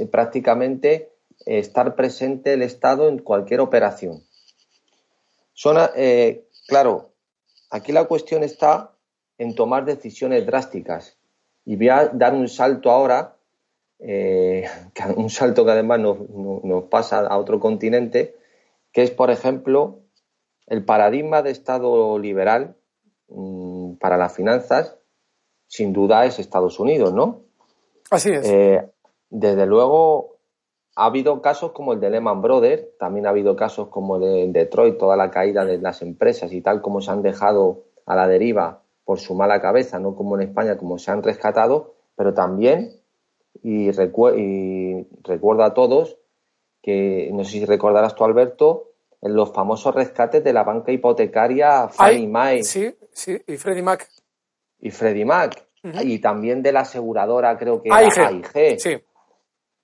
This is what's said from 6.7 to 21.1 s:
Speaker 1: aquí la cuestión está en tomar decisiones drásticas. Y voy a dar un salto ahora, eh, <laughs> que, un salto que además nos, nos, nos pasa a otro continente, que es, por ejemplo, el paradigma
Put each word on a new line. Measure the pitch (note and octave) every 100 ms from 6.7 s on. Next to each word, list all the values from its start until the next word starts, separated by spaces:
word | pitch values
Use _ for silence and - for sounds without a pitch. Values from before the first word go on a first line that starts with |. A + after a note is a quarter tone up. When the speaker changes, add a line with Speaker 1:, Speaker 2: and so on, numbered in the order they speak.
| C#3 B2+ G2 - _ _ _ _ _ _
Speaker 1:
aquí | B2+ -
la | D3+ E3
cuestión | D#3 - D#3
está | D3 - D3+ E3 - _ _ _ _ -
en | A#2 A2+
tomar | A#2 C3
decisiones | C#3 C#3+ A2 - C3 B2 G2
drásticas. | C3 B2+ F#2 - D#2+ - _ _ _ _ _ -
Y | G2+
voy | A#2
a | C3 D3+
dar | B2+ B2
un | C3+ B2
salto | - C3 B2+ B2
ahora, | B2+ C3 B2+ E3 _ _ _ _ _ _ _
eh, | - G2 F#2+ F#2 F#2 F#2 F#2 -
<laughs> | -
que, | - G2 -
un | A2
salto | - B2+ A2+ A2+
que |
además | A2 A2+ A#2
nos, | G#2 G2+ G2+
nos, | G2+ G2 F#2+
nos | G2 F#2 F#2
pasa | A2+ A2+ G#2 G2+
a | G2+
otro | G2+ G#2+
continente, | A2 G#2 A2 A#2+ A#2 A#2+ - - _ _ _ _ _
que | D#3+
es, | E3
por | - B2
ejemplo, | A#2+ C3 C3 C3+ C#3 C#3+ - _ _ _ _ _ _ _
el | A2+ G2
paradigma | G#2+ G#2